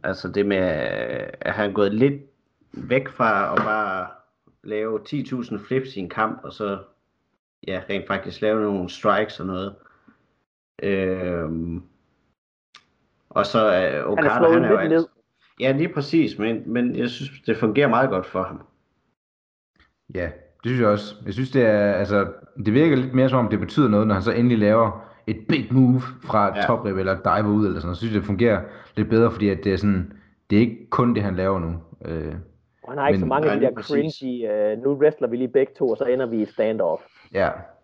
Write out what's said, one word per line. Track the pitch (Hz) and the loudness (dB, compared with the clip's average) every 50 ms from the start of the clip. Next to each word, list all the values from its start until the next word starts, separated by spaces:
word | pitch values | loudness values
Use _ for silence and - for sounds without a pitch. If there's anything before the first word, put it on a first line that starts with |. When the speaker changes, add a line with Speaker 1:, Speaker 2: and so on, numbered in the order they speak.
| - | -4
Speaker 1:
Altså, | - 95 - - | -6 -6 -6 -8
det | 92 82 101 101 | -6 -2 0 0
med, | 101 98 | 2 2
øh, | 95 92 90 80 73 62 55 50 52 60 58 - 57 52 - - - | 2 2 0 0 -2 -2 -4 -4 -4 -6 -6 -6 -8 -8 -10 -12 -8
at | - - 92 | -6 -6 -2
han | 107 104 101 | -2 -2 -2
er | 98 | 0
gået | 104 101 98 104 | 0 0 0 2
lidt | 110 127 143 139 139 - _ _ _ _ _ _ _ _ _ - | 2 2 2 2 -2 -12 _ _ _ _ _ _ _ _ _ -16
væk | - - 95 120 131 104 - | -14 -6 -2 -2 -2 -2 -4
fra | - - 123 113 107 98 98 - - | -4 0 0 2 2 0 0 -2 -2
at | - 110 | -2 -2
bare | 110 107 110 107 98 95 92 90 - - - _ _ _ _ _ _ _ _ _ | -2 -2 -2 -2 -4 -4 -6 -8 -10 -14 -20 _ _ _ _ _ _ _ _ _
lave | - 107 107 107 110 110 104 104 | -8 -6 -4 -4 -4 -4 -6 -6
ti | - - 143 120 | -6 -8 -8 -6
tusind | - 131 123 117 - 110 101 | -6 -6 -8 -6 -8 -8 -10
flips | 101 - 127 131 135 - - | -6 -2 -2 -2 -2 -4 -10
i | 101 | -10
en | 92 85 | -10 -8
kamp, | - - 110 110 - - - | -4 -2 -2 -2 -4 -8 -14
og | 73 - | -16 -10
så, | - 107 101 98 95 95 _ _ _ _ _ _ _ _ _ _ _ _ _ _ _ - | -8 -6 -6 -6 -6 -10 _ _ _ _ _ _ _ _ _ _ _ _ _ _ _ -10
ja, | - 95 92 - - | -8 -8 -8 -6 -6
rent | 101 98 - | -6 -6 -4
faktisk | - 101 92 - 92 90 - | -4 -6 -4 -4 -8 -8 -2
lave | 107 107 107 110 | 0 0 0 0
nogle | 107 104 101 95 90 90 | 0 -2 -2 -4 -4 -8
strikes | - - - 107 98 101 110 107 - - | -10 -4 0 2 2 2 0 -2 -6 -12
og | 82 | -10
noget. | 95 92 90 95 98 98 - _ - _ _ _ _ _ _ _ _ _ _ _ _ _ _ _ _ _ - - | -8 -6 -6 -8 -8 -12 -16 _ -20 _ _ _ _ _ _ _ _ _ _ _ _ _ _ _ _ _ -8 -4
Øhm, | 101 98 95 95 92 92 92 92 90 87 85 82 78 82 82 82 85 82 87 - _ _ _ _ _ _ _ _ _ _ _ _ _ _ _ _ _ _ - _ _ _ _ _ _ _ _ _ _ | -2 -2 -2 -2 -2 -2 -4 -4 -4 -4 -4 -4 -4 -6 -6 -6 -6 -8 -10 -12 _ _ _ _ _ _ _ _ _ _ _ _ _ _ _ _ _ _ -20 _ _ _ _ _ _ _ _ _ _
og | - - 101 | -2 -2 -2
så, | - - 117 107 | 2 2 2 2
øh, | 107 92 90 | 4 2 2
Speaker 2:
Han | 92 78 67 | 2 0 -2
er | 73 - | -4 -4
Speaker 1:
Okada, | - 101 - - - - | -2 0 0 2 2 2
Speaker 2:
slået | - 170 165 165 | 4 4 6 6
Speaker 1:
han | 170 165 | 4 4
er | - | 4
jo | - | 2
Speaker 2:
lidt | - | 2
Speaker 1:
altid | - 156 160 | 2 2 2
Speaker 2:
ned. | 165 165 - _ _ _ _ _ _ _ _ _ _ | 2 2 0 _ _ _ _ _ _ _ _ _ _
Speaker 1:
Ja, | 117 131 | 0 0
lige | 135 139 165 170 - | 2 2 0 -2 -2
præcis, | 151 139 - - 165 147 107 101 101 | -6 -6 0 2 2 2 2 0 -4
men, | 104 113 117 107 - - 117 | -2 -2 -2 -4 -4 -4 -2
men | 123 123 123 113 | 0 0 0 0
jeg | - 123 120 | -2 -4 -4
synes, | - - - - - - _ | -4 -8 -12 -12 -14 -10 _
det | - 110 | -4 -2
fungerer | - - 110 107 131 147 | 0 0 0 2 4 2
meget | 131 117 120 131 131 | 4 4 2 2 2
godt | - 92 90 | 0 -2 -4
for | - - 95 90 | -4 -4 -4 -4
ham. | 76 78 - - _ _ _ _ _ _ _ _ _ _ _ _ _ _ _ _ _ _ _ _ _ _ _ _ _ _ _ _ _ - | -4 -8 -14 -16 _ _ _ _ _ _ _ _ _ _ _ _ _ _ _ _ _ _ _ _ _ _ _ _ _ _ _ _ _ -8
Speaker 3:
Ja, | 92 87 | -6 -6
det | 76 - - - _ _ _ _ 117 | -6 -8 -12 -20 _ _ _ _ -4
synes | 127 123 | 0 4
jeg | 117 107 | 4 4
også. | 104 104 - - - - - | 4 2 -2 -8 -16 -14 -12
Jeg | - 98 | -10 -6
synes, | 120 131 127 | -6 -6 0
det | - 135 120 | 2 4 4
er, | 113 107 104 101 101 101 | 6 4 4 4 2 2
altså, | 92 101 95 104 101 98 - - - - - _ - 101 | 0 0 0 2 0 0 0 -4 -14 -20 -20 _ -4 -2
det | 107 107 | 2 4
virker | 131 156 165 143 | 4 6 6 4
lidt | 127 127 135 123 | 2 0 0 2
mere, | 131 131 131 | 2 2 4
som | 131 131 | 4 2
om | 120 104 | 2 2
det | 107 104 | 0 -2
betyder | 107 - - - 143 | -2 -2 0 2 4
noget, | 113 104 104 107 | 4 4 4 4
når | 110 101 | 4 2
han | 95 92 | 2 0
så | 120 | 0
endelig | - 117 120 123 123 | 2 2 2 4 4
laver | 113 104 104 107 113 117 107 101 - - - - _ _ | 4 4 4 6 4 4 2 0 -8 -16 -20 -20 _ _
et | - - - - - | -8 -8 -8 -2 -2
big | 170 139 104 - 123 | -2 -2 -2 0 4
move | 131 131 123 127 127 127 - - - - | 6 6 6 6 2 0 -6 -14 -16 -10
fra | - - 107 101 98 98 | -2 2 2 2 2 0
Speaker 1:
Ja. | 104 98 | 0 0
Speaker 3:
toprib | - 120 110 - 104 98 | 0 0 0 0 -4 -2
eller | 95 95 95 95 90 | -2 0 0 -2 0
diver | - 98 90 101 107 104 104 | 0 0 2 2 2 2 2
ud | 107 107 | 2 2
eller | 98 87 82 | 2 0 -2
sådan | 80 | -4
noget. | 87 90 | -6 -6
Så | 80 | -4
synes | 113 117 107 | -4 -2 -2
jeg, | 104 | -2
det | 98 | 0
fungerer | 104 101 92 120 117 107 92 - - - - - - _ | 0 0 2 4 2 2 2 -2 -8 -16 -20 -20 -10 _
lidt | - 104 - | -4 -2 2
bedre, | 110 113 117 113 | 4 4 4 4
fordi | - - 104 101 | 2 0 0 0
at | 95 78 - | 0 0 0
det | 104 95 | 0 0
er | |
sådan, | 87 101 104 101 92 85 - - - _ _ _ _ _ _ | 2 2 2 2 2 -2 -4 -10 -20 _ _ _ _ _ _
det | 101 | 4
er | 104 | 4
ikke | 117 120 - - - - | 4 4 0 -10 -8 -4
kun | - - 123 120 117 | 0 0 2 2 2
det, | 110 101 | 0 -2
han | 101 92 | -2 -2
laver | 87 92 95 98 92 | -2 0 0 0 -2
nu. | 85 82 85 82 82 - - _ - | -2 -4 -6 -8 -10 -16 -20 _ -12
Øh, | 78 82 80 78 78 78 - 87 - _ _ _ _ _ _ _ | -8 -8 -8 -8 -8 -10 -12 -14 -16 _ _ _ _ _ _ _
Speaker 2:
Og | - | -12
han | 131 | -6
har | 147 139 | -2 0
ikke | 143 151 | 2 2
Speaker 3:
men | 95 | 2
Speaker 2:
så | - | 2
mange | - 135 143 156 | 0 0 0 2
af | 151 | 0
Speaker 1:
Ja, | 104 | 2
Speaker 2:
de | 107 | 2
Speaker 1:
lige | 117 127 | 0 0
Speaker 2:
der | 123 | 0
Speaker 1:
præcis. | 113 104 - 147 143 147 160 147 - | -2 -6 -2 -2 -2 -2 -2 -6 -8
Speaker 2:
cringy, | 135 131 123 123 117 107 | -8 -8 -6 -6 -4 -4
øh, | 107 107 104 107 107 | -2 0 0 0 -2
"Nu | 113 123 139 143 | -2 -2 -2 0
wrestler | 135 147 151 156 - 139 | 4 2 2 2 2 -4
vi | 117 117 | -2 -2
lige | 120 131 | -2 -4
begge | 123 120 139 131 - - | 2 2 2 2 2 -2
to, | - 151 123 | -4 -2 -2
og | 110 | 0
så | 107 143 | 0 0
ender | 123 127 127 131 | 0 0 0 0
vi | 117 113 110 | -2 0 -2
i | 107 | -2
standoff." | - - - 113 107 110 110 98 85 80 - - - _ - - _ - | -2 -2 -2 -2 -2 0 0 0 -2 -2 -4 -8 -18 _ -20 -20 _ -2
Speaker 3:
Ja. | 95 95 76 - - 92 - - _ | -2 0 0 -2 -6 -14 -20 -20 _